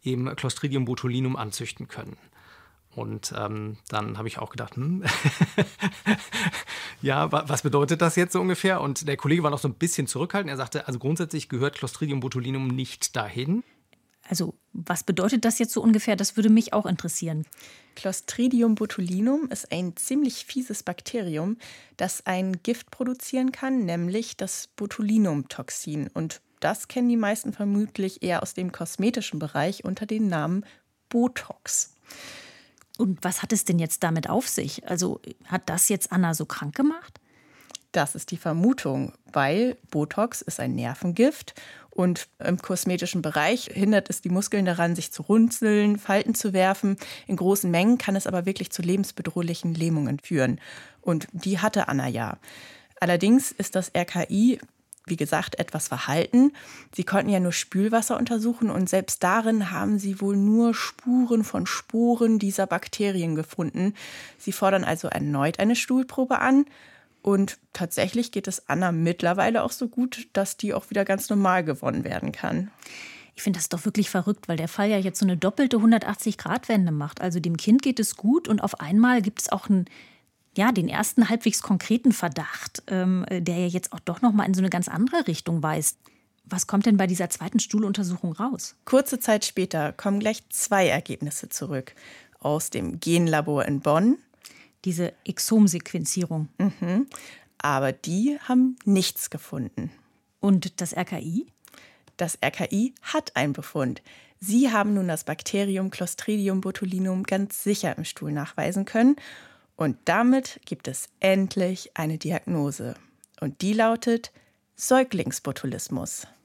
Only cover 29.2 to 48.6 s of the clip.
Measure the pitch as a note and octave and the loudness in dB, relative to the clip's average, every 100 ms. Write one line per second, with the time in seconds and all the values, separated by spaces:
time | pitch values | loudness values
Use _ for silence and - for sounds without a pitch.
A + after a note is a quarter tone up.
29.2 | G3+ D#3 D3+ D3 D#3 G3 F#3 F#3+ G#3+ A3 | -6 -6 -4 -2 -2 -2 -6 -6 -4 -2
30.2 | G#3+ E3 D3+ F#3 - _ _ _ _ A#3+ | 0 0 0 -2 -4 _ _ _ _ 0
31.2 | B3 - - - - - - _ _ - | 0 -2 -12 -14 -6 -4 -4 _ _ -20
32.2 | - - - - _ _ _ - G#3+ F3 | -18 -18 -20 -20 _ _ _ -2 -2 0
33.2 | F3 - - G#3+ - F3 D#3+ - F3 E3 | -4 -4 -2 0 2 2 2 0 0 0
34.2 | - E3 - - - - - F3 F3+ - | 0 -2 -2 -4 -4 -8 -6 -2 -2 -4
35.2 | - - - F#3 - E3 - G3 - F#3 | -10 -20 -6 -6 -4 0 2 2 0 2
36.2 | F3 D#3+ D#3 - D3 - C#4 E4 - - | 2 2 -4 -6 -6 0 0 0 -10 -20
37.2 | _ _ _ _ - - _ F3 D3 - | _ _ _ _ -20 -20 _ -2 -2 -4
38.2 | - E3+ E3+ D#3 G3+ C4 D3+ C3+ C3+ - | -10 -6 -2 2 2 2 -2 -2 -4 -10
39.2 | _ D3+ C#3 F3 B3 - _ D3+ D3+ - | _ 0 2 2 0 -2 _ -4 -2 -2
40.2 | A3+ - - - B2 A#2+ A#2+ - F3+ E3 | -2 -4 -10 -6 -4 -2 -4 -4 -4 4
41.2 | B3+ D4 - - - - - - F3+ E3+ | 4 2 -14 -20 -20 -20 -10 0 2 0
42.2 | - _ - F3+ - F#3 - F3+ F3+ F3+ | -6 _ -2 -2 -2 -2 0 -2 -2 -2
43.2 | D#3 D3+ D#3 B3 - - G3+ G#3 - F#3 | -2 2 2 0 -4 0 4 4 2 -6
44.2 | F3 F3+ G3 G#3 F#3 F3 E3+ E3 - - | -2 -2 0 0 2 2 0 0 -6 -10
45.2 | - G#3+ A#3 - G#3+ G#3+ G#3 G#3 - G3 | 2 6 6 4 2 4 4 2 2 2
46.2 | - A3+ G#3+ F#3+ F#3 G3 G3+ G3 - - | 2 -2 0 4 4 4 0 -2 -6 -16
47.2 | - F#3+ F#3 G3+ F3+ E3+ G3+ B3 - G3 | -6 0 2 2 2 4 4 4 2 -2
48.2 | G3 F#3 F3 G3 | -2 -2 -2 -4